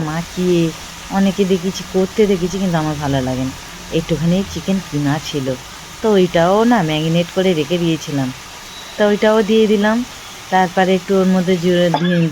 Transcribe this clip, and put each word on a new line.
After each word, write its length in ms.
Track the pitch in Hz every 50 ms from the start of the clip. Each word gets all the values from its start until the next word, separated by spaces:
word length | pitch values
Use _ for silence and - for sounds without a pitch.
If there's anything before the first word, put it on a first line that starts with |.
| 160 156
মাখিয়ে 520 | 156 165 170 - - 180 180 180 180 170 170 160 160 - - - - - - - 175 196
অনেকে 240 | 196 196 180 - 202 180 190
দেখেছি, 300 | 185 165 196 180 - 180 - -
করতে 280 | 185 185 185 - - 220 190
দেখেছি, 260 | 202 175 175 180 165 196 196
কিন্তু 140 | 185 170 165 156
আমার 140 | 151 151 143 151
ভালো 160 | 139 139 139 127 127
লাগে 160 | 127 127 131 131
না। 60 | 131 - - - - - - - - 160
একটুখানি 380 | 165 - 165 143 156 170 175 190 196 - -
চিকেন 260 | 170 160 - 190 196 175
কিমা 280 | - - 147 147 143 139 156 143 -
ছিল, 180 | - 147 131 131 131 127 - - - - - - - -
তো 60 | - 220 214
ওইটাও 400 | 196 185 175 - 175 165 175 196 208 226 240
না 80 | 247 226 175 156
ম্যারিনেট 400 | 156 151 156 165 165 170 175 175 -
করে 140 | 196 185 190 185 156
রেখে 160 | 147 143 175 175 175
দিয়েছিলাম, 460 | 170 160 156 - - 143 139 131 127 131 - - - - - - - - - - - -
তো 60 | - 214 208
ওইটাও 280 | 208 208 - 214 214 220 220 190
দিয়ে 160 | 220 220 220 202 214
দিলাম। 240 | 202 202 214 220 240 247 - - - - - - - - - -
তারপরে 360 | 185 185 180 180 196 185 180 190 185
একটু 140 | 180 - 196 190
ওর 80 | 185 185 185
মধ্যে 200 | 185 180 175 190 175 165
জিরে, 240 | 185 180 175 175 175 170 175
ধনে, 180 | 170 175 175 175 165 165